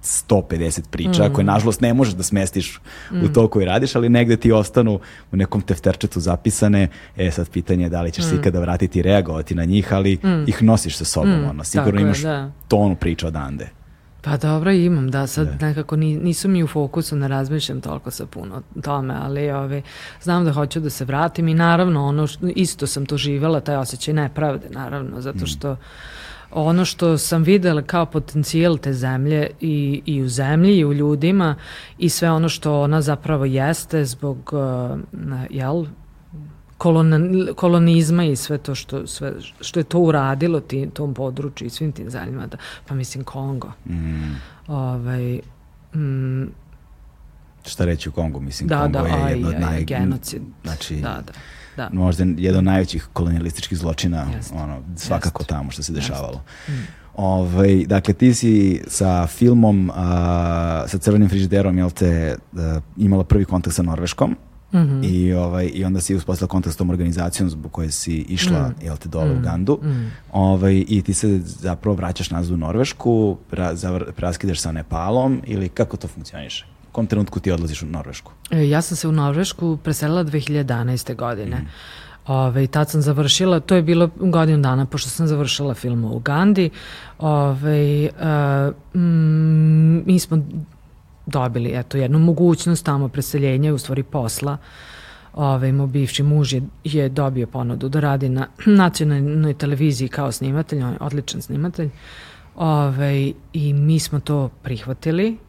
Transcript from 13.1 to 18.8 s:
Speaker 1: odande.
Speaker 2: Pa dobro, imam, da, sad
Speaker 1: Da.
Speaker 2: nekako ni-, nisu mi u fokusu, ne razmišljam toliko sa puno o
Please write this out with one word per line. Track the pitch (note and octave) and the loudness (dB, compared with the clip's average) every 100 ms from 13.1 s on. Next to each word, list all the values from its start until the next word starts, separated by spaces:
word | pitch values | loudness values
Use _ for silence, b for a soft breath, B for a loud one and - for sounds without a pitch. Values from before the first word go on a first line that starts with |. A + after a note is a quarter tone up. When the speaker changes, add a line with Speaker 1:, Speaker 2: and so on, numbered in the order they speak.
| E2 E2 | -2 -4
Speaker 1:
odande. | D#2 C#2 C#2 - - - b b - | -4 -6 -8 -12 -16 -20 b b -12
Speaker 2:
Pa | - D3 | -4 -2
dobro, | D#3 D#3 E3+ | 0 0 2
imam, | F#3+ F3 E3+ C3 | 2 4 2 0
da, | C3+ C3+ | -2 -2
sad | - D3+ | -2 -2
Speaker 1:
Da. | C#3+ D3+ | -2 -2
Speaker 2:
nekako | D3+ D3 D3+ | -2 -2 0
ni-, | D#3 D3+ | 0 0
nisu | F3 E3 F#3+ | -2 -2 0
mi | F#3+ | 2
u | D#3+ | 0
fokusu, | D#3 C#3+ E3+ D#3 D3 | 0 -2 -2 -4 -2
ne | C#3 | -2
razmišljam | C3+ C3+ D3+ C#3+ C3 | -2 -2 -4 -4 -8
toliko | D3 - - | -8 -10 -10
sa | - - | -12 -12
puno | - G2+ F#2+ - | -12 -12 -12 -14
o | - | -10